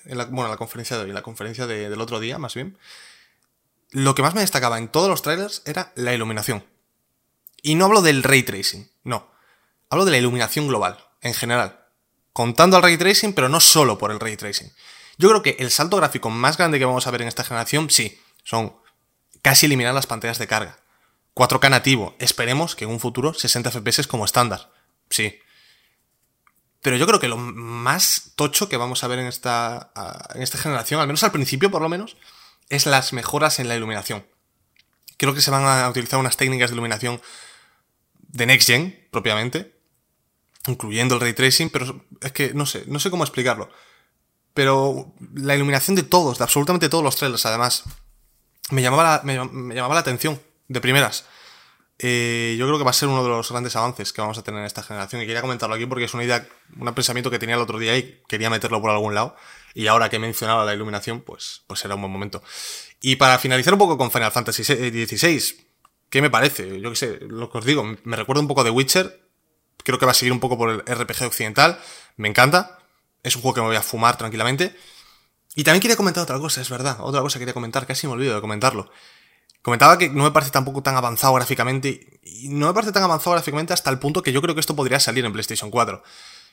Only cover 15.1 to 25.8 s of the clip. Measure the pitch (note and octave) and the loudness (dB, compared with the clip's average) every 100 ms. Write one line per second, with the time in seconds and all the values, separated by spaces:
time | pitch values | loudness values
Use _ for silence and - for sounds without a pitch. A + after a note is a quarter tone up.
15.1 | - F#3 A3 - - B2+ - D#3+ G3 D3+ | 4 6 6 4 0 0 0 2 2 2
16.1 | C3 A#2 A2+ C3 D#3 F3 D3 B2+ B2+ B2+ | 0 -4 0 0 2 0 2 0 0 -2
17.1 | A#2+ A#2 - A#2+ A#2+ A2+ D3 D3+ - A2 | -4 -6 -6 -6 -6 -2 -2 2 2 0
18.1 | - _ _ - A2+ A2 - _ _ _ | -6 _ _ -6 -4 -4 -10 _ _ _
19.1 | _ _ _ C#3 C3+ D3+ C3+ A#2+ C3+ - | _ _ _ 2 4 4 2 0 -2 -4
20.1 | A2+ A#2 A2+ A2 G#2+ F#2+ - _ _ _ | -6 -6 -6 -2 -2 -2 -12 _ _ _
21.1 | _ _ - B2+ B2+ C3+ C3 C3+ C3 F#2 | _ _ 2 2 4 4 4 4 2 0
22.1 | - B2+ - A#2+ C3+ E3 - G#2+ A2+ B2 | -4 -2 0 0 0 -2 -6 -8 -6 -4
23.1 | A#2 C#3 E3 - A#2+ A#2+ A#2+ A2 A2+ C#3+ | -2 -4 -2 -2 -2 -2 -4 -2 -2 -2
24.1 | A#2+ G2+ - A#2+ F#2+ - _ _ _ _ | -2 0 2 0 -2 -10 _ _ _ _
25.1 | - G#2+ - _ _ _ _ | -4 -4 -6 _ _ _ _